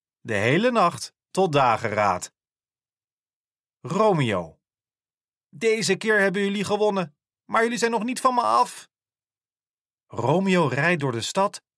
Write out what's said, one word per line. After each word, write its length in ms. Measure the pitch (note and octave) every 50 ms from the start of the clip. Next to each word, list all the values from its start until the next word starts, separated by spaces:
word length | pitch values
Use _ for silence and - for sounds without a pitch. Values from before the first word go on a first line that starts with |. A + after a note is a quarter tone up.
| _ _ _ _
de 140 | - A#2 A2
hele 360 | G2 G#2 A#2+ C#3+ F#3 A3+ B3+
nacht 440 | A#3+ A3 F#3 E3+ - - - - _ _ _ _
tot 220 | - F#3 F#3+ F3+
dageraad. 800 | C#3+ C#3+ C3 B2 A2 G#2+ A#2 G#2+ G2+ G#2 G#2 G2+ F2+ F2+ - - _ _ _ _ _ _ _ _ _ _ _ _ _ _ _ _ _ _ _ _ _ _ _ _ _ _ _ _ _ _
Romeo. 800 | - B2+ E3+ F#3+ A3 G#3+ F#3+ D#3 C3+ A2+ G2+ F2+ E2+ D#2+ - _ _ _ _ _ _ _ _ _ _ _ _ _ _ _ _ _ _ _
Deze 480 | - C#3+ A3 A3 A3 A3+ F3+ F3 F#3+
keer 240 | F3+ - A3 G#3+ G#3
hebben 220 | G3 G3 F3+ G3+
jullie 220 | G3+ G3 G3+ G#3 F#3
gewonnen, 520 | - G#3 G3+ G#3+ G#3 G3 F#3+ F3 - _ _ _ _ _ _ _
maar 180 | - G3+ A3
jullie 160 | A3+ A#3 A#3+ G3
zijn 120 | A#3 A#3
nog 140 | A#3 A3 G#3
niet 160 | B3 B3+ -
van 140 | - C4 B3
me 60 | A#3+
af. 460 | A#3 G#3+ A3+ A#3+ B3 - - - - _ _ _ _ _ _ _ _ _ _ _ _ _ _ _ _ _ _ _ _ _ _ _ _
Romeo 600 | - - A#2 A2+ A#2+ D3+ F#3 G3 G3 F#3 F3+ E3
rijdt 340 | B2+ B2+ C#3 D3 E3+ F3+ D#3
door 120 | C#3+ C3+
de 80 | A#2 A#2
stad 420 | G#2+ - - F#3+ G3 G3+ - - _ _ _